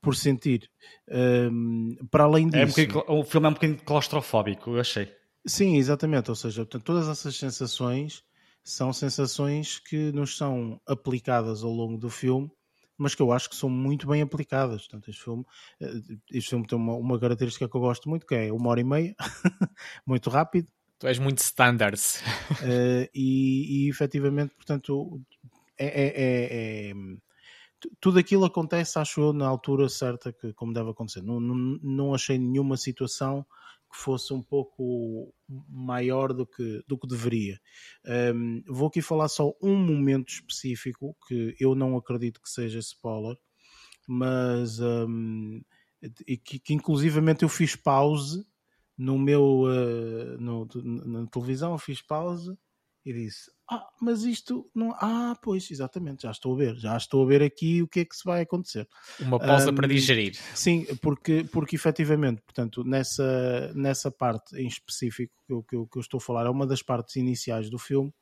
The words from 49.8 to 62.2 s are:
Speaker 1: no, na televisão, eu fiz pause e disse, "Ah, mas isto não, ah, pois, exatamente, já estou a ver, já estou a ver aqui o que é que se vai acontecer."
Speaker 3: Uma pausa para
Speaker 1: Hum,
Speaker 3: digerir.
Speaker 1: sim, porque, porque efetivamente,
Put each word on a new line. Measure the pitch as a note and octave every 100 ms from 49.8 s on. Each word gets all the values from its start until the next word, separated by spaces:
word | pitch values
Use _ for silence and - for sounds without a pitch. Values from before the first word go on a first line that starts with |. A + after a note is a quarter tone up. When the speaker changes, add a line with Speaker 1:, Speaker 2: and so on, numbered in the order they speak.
| B2 A#2 A#2 A2+ B2 B2
Speaker 1:
no, | A#2+ A#2 A2 B2
na | B2 A#2 - A#2 A#2
televisão, | - A#2+ C3 D3
eu | D#3+
fiz | - C3+
pause | - D3+ F3 F3 F3 F#3+ _ _ _ _
e | -
disse, | A#2+ A2+ - - _ -
"Ah, | A#3 - _
mas | A#3 A#3
isto | A#3 A3+ - B3 -
não, | - A3+
ah, | A#3 G#3 A#3 A#3+ A#3+
pois, | - F#3+ F#3
exatamente, | D3 C3 - E3+ C3+
já | A#2
estou | G#2 C3
a | B2+
ver, | C3+ A2+
já | A2 A#2
estou | - C3+
a | C3
ver | C#3+
aqui | D3 - D#3+ E3+
o | E3+
que | -
é |
que | E3+ -
se |
vai | F#3 F3
acontecer." | E3 F3+ F3+ A2+ G#2 _ - -
Speaker 3:
Uma | C3 B2+
pausa | C3+ C#3 C#3
para | C#3 C#3
Speaker 1:
Hum, |
Speaker 3:
digerir. | C#3 C3 A#2+ G2+ - -
Speaker 1:
sim, | - - E3+ D#3+ C3+
porque, | D#3 C#3+ - D#3+ D#3
porque | E3 D3+ -
efetivamente, | E3 D3+ D3+ D3+